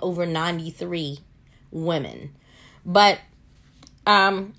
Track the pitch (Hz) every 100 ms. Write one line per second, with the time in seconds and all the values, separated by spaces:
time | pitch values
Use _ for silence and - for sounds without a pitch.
0 | 180 175 175 160 170 170 165 - 180 175
1 | 147 143 - _ _ _ _ 160 165 160
2 | 127 - 143 - _ _ - _ - 180
3 | 208 - - _ _ _ _ _ - _
4 | - 208 196 190 196